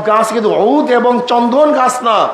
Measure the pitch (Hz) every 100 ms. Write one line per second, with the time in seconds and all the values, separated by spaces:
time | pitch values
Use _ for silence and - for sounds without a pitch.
0 | 180 214 220 233 208 160 208 294 254 240
1 | 247 240 - 240 240 262 302 294 254 254
2 | 240 202 151